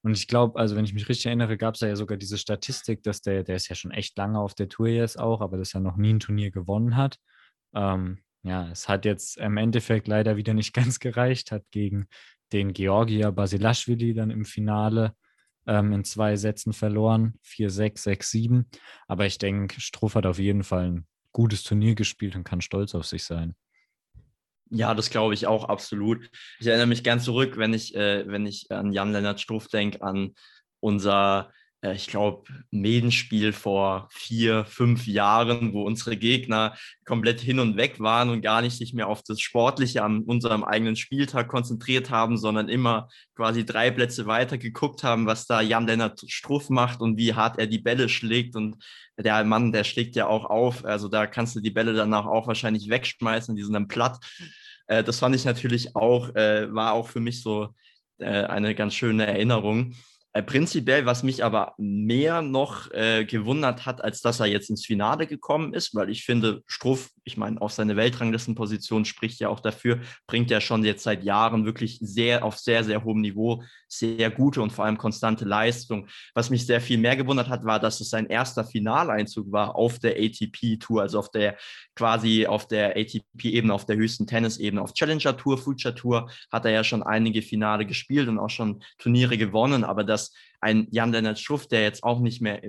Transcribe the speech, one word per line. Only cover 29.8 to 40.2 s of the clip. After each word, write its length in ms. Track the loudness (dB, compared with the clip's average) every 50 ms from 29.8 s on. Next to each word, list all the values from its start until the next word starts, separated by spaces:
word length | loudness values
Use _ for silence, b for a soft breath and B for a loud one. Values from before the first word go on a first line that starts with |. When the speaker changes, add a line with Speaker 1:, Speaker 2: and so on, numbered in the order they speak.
| 0 0 -2 -4
Speaker 2:
an 320 | -6 -4 -4 -4 -4 -6 b b b b b b b _ _ _
unser, 720 | -2 0 0 2 2 4 4 4 4 4 2 2 0 b b b b b b _
äh, 120 | -6 -6 -4
ich 140 | -4 -8
glaub, 400 | -6 -2 0 0 0 0 -4 _ -20 -20 -20 -14 _
Medenspiel 800 | -4 0 2 2 2 4 4 2 2 0 -2 0 0 2 2 0
vor 560 | -2 -2 -4 -2 0 2 2 0 0 -2 -6 -12
vier, 520 | -18 -16 -10 -6 -2 0 2 4 2 2 0
fünf 440 | -4 0 2 4 4 4 4 0
Jahren, 680 | 0 2 4 4 6 6 4 4 4 2 0 0 -2 -2
wo 100 | -2 -2
unsere 320 | -2 -4 -4 -4 -6 -4
Gegner 580 | 0 2 2 2 2 2 0 0 2 0 0 B B B B B B _
komplett 380 | -4 -2 2 2 2 0 0
hin 180 | -2 0 0 2
und 160 | 2 2 2
weg 240 | 2 0 -2 -2 -2
waren 300 | 0 2 4 4 4 2
und 120 | 0 0
gar 200 | 0 2 2 2
nicht 160 | 2 0 -4
sich 160 | -6 -10 -8 -4
mehr 160 | -4 -2 -2
auf 140 | -4 -6 _
das 180 | -8 -6 -6
Sportliche 600 | -6 0 2 4 4 4 4 2 -2 0 0 0 0
an 180 | 0 0 0